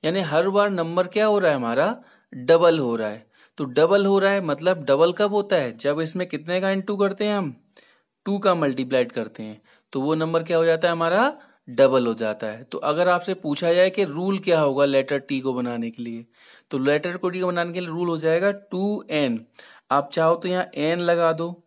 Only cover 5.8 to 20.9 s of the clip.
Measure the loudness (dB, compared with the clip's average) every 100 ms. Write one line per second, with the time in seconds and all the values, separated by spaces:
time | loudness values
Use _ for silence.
5.8 | -4 -2 -4 -4 -6 -8 -4 -2 -2 -4
6.8 | -4 -2 -2 0 -2 -2 -4 -10 _ _
7.8 | _ _ _ _ -6 0 2 2 0 -2
8.8 | 0 0 0 -4 -8 -10 -14 -14 _ _
9.8 | _ -6 -2 -2 0 -2 0 0 2 2
10.8 | 2 0 0 2 2 -2 -18 _ -16 4
11.8 | 6 6 2 -2 -4 -4 -8 -10 -12 -6
12.8 | -2 0 2 2 -2 -6 -4 -2 0 4
13.8 | 4 2 -2 -2 -2 -2 0 2 2 2
14.8 | 2 2 0 -4 -4 -4 -4 -4 -4 -4
15.8 | -8 -8 -12 -12 -14 _ -20 -20 _ -2
16.8 | 0 0 0 -4 -4 -2 -2 -2 -4 -4
17.8 | -8 -4 -4 -2 0 2 0 -4 _ -4
18.8 | -2 -4 -4 -2 0 -2 -8 _ -20 -20
19.8 | _ -2 0 0 2 2 -2 -4 -4 -4
20.8 | -2